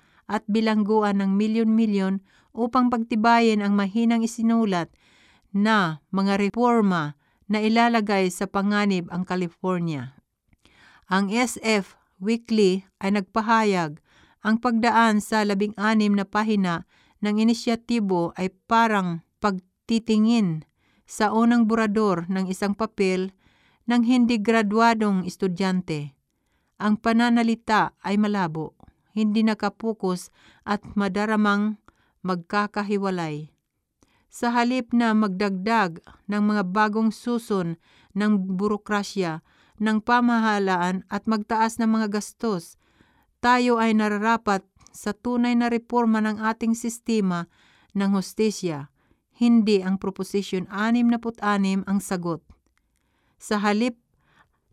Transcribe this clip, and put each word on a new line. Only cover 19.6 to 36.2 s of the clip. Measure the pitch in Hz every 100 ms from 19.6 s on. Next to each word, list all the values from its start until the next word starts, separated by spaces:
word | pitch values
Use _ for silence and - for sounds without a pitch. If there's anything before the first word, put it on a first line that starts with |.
| - _ - 226 226 214 220 240 190 156 - _ _ _ -
sa | - 208 220
unang | 233 240 220
burador | 226 220 208 208 170 170
ng | 190 185
isang | 185 202
papel | 202 220 - 190 185 190 - _ _ _ _ -
ng | 240 233
hindi | 254 233 233
graduadong | 208 226 208 214 233 226 214 190 180
estudyante. | - 196 170 190 185 - 151 147 _ _ _ _ _ _ -
Ang | 208 214
pananalita | 233 226 240 240 233 226 - 214 160 _
ay | 175 202
malabo, | 208 208 170 156 151 _ _ _ _
hindi | 214 214 214
nakapokus | 220 214 202 - 226 220 190 180 - _ _ _
at | - 208 - 202
madaramang | 202 196 214 214 208 202 214 208 _ _ _ _
magkakahiwalay. | 180 175 165 208 208 208 202 202 196 185 160 151 156 _ _ _ _ _ _ _ _
Sa | - 240
halip | 240 240 254 240 233
na | 233
magdagdag | 220 208 185 208 185 202 226 185 165 - -